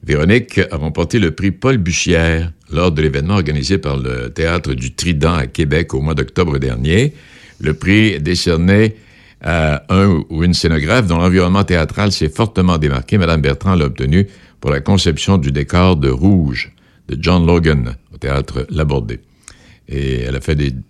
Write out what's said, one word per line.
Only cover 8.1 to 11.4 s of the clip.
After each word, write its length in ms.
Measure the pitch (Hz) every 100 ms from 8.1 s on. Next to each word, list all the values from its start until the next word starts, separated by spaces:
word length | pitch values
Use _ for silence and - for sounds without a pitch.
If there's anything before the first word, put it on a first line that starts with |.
| 78
décerné 760 | 76 90 - 80 87 101 110 107 - - - _
à 400 | - 85 78 73 -
un 360 | 92 98 82 -
ou 160 | 80
une 100 | 87
scénographe 520 | 82 85 78 73 120 101
dont 120 | 85
l'environnement 460 | 90 92